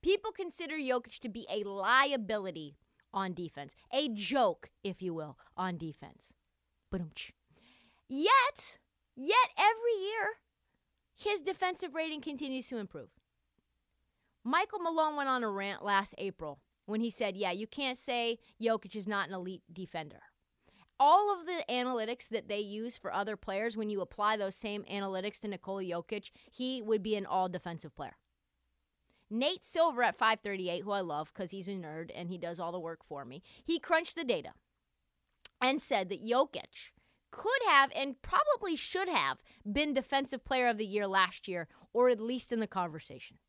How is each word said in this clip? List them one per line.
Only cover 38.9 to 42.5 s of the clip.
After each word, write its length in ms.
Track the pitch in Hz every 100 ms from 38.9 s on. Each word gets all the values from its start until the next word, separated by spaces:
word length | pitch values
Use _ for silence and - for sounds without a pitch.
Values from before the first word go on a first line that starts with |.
| 370 381
have 340 | 226 139 131 _ - 208
been 220 | 214 302
Defensive 540 | 262 - 277 269 254 -
Player 220 | 262 247
of 100 | 214
the 80 | 214
Year 200 | 208 202
last 400 | 190 185 - -
year, 220 | 180 165 - -
or 160 | 240 247
at 140 | 226
least 320 | 226 254 -